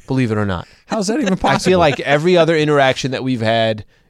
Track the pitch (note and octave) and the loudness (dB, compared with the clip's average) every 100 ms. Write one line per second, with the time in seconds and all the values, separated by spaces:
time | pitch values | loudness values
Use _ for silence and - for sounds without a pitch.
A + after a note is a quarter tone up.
0 | - C3 B2 G#2+ G#2 F2+ - _ - A3 | -6 -2 0 -2 -2 -4 -10 _ -8 -4
1 | F#3+ D#4+ G#3+ F#3+ - - - F#3 E3 D#3+ | -2 -2 -2 -2 0 0 2 2 2 0
2 | C3+ D3 E3 F3+ D#3+ E3 D3+ D3 C3+ C3 | 0 0 2 4 4 2 2 2 2 0
3 | C3+ C3 C3 B2+ A2 A2+ A2+ G#2+ - _ | -4 -6 -4 -2 0 0 0 -2 -10 _
4 | _ | _